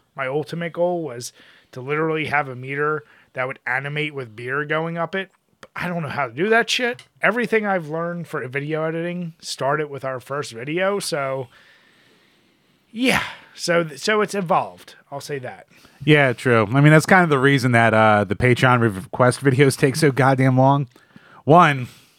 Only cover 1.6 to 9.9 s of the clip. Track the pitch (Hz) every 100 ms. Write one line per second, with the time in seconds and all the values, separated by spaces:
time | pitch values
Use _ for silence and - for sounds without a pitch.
1.6 | _ 131 131 151 160 156 143 143 139 123
2.6 | 131 139 151 151 _ _ _ 127 127 -
3.6 | 123 131 143 151 151 139 120 107 120 143
4.6 | 147 156 165 170 165 190 185 _ _ _
5.6 | - - 175 170 143 - 131 120 208 226
6.6 | 220 - 240 247 _ - 170 233 226 220
7.6 | 208 190 147 165 170 175 160 151 127 135
8.6 | 147 156 160 165 175 175 170 - - -
9.6 | 135 151 147